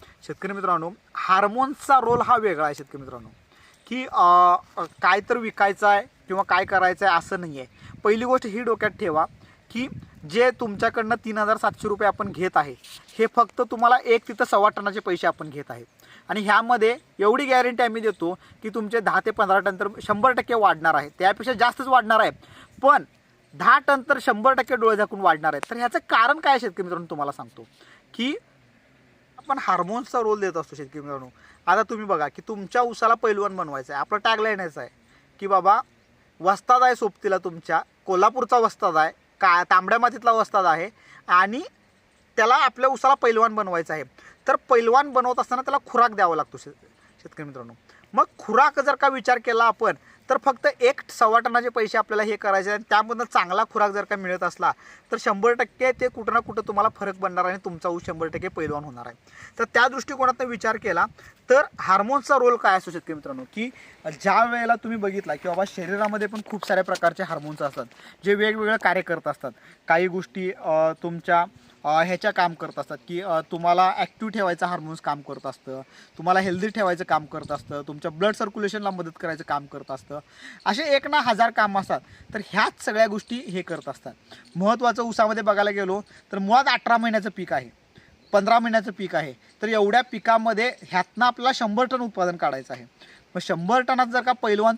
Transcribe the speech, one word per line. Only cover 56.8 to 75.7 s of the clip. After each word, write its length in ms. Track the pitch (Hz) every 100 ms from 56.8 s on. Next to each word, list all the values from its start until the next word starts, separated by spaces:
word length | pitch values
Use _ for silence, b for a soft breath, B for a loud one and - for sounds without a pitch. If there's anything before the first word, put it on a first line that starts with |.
| 220
फरक 260 | - 196 190
पडणार 280 | 185 180 180
आणि 120 | 190 190
तुमचा 240 | 170 180
ऊस 160 | 170 170
शंभर 220 | 160 160
टक्के 200 | 160 185
पैलवान 360 | 180 151 147
होणार 240 | 147 120 120
आहे. 80 | 117 _ B B -
तर 40 |
त्या 240 | 233 240 254
दृष्टिकोनातनं 600 | 262 - 262 254 247 254
विचार 300 | 233 226 220
केला 280 | 220 185 202 - B B -
तर 120 | 262 - -
हार्मोन्सचा 580 | - 190 208 277 - 277
रोल 180 | 247 233
काय 220 | 226 190
असतो, 140 | 180
शेतकरी 220 | 170 -
मित्रांनो, 300 | 156 143 131 127 -
की 140 | 240 - B B 160
ज्या 400 | 156 196 196 240
वेळेला 300 | 240 233 233
तुम्ही 240 | 226 226
बघितला 360 | 202 196 180 147
की, 120 | 180
बाबा, 160 | 175 196
शरीरामध्ये 600 | - 170 202 208 208 208
पण 140 | 214 -
खूप 200 | 208 -
साऱ्या 180 | 185
प्रकारचे 400 | 190 180 170 165
हार्मोन्स 380 | 170 160 151 151
असतात, 240 | 147 135 120 _ B B 180
जे 100 | 202
वेगवेगळं 420 | 214 220 214 220
कार्य 240 | 190 180
करत 260 | 175 160 151
असतात. 240 | 139 131 - b b -
काही 200 | 165 185
गोष्टी, 440 | 180 175 196 185
अ, 400 | - 180 156 160 160
तुमच्या, 420 | 175 170 170 175 180 - b b
अ, 200 | 147 156
ह्याच्या 280 | 170 180 214
काम 220 | 196 175
करत 260 | 165 156 147
असतात 180 | 139 147 -
की, 140 | 175
अ, 200 | 190 160 156
तुम्हाला 420 | 170 170 175 185 -
ॲक्टिव्ह 340 | 180 - 220
ठेवायचं 340 | 214 190 170 180
हार्मोन्स 360 | 175 156 160
काम 200 | - 147
करत 240 | 143 135 135
असतं, 360 | - -